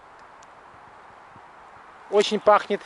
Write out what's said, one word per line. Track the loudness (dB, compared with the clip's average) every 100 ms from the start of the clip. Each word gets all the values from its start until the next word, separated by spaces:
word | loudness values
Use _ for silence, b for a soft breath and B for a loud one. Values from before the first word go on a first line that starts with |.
| -20 -20 -20 -20 -20 -20 -20 -20 -20 -20 -20 -20 -20 -20 -20 -20 -20 -20 -20 -20 -4
Очень | -2 0 0
пахнет | 2 2 2 -8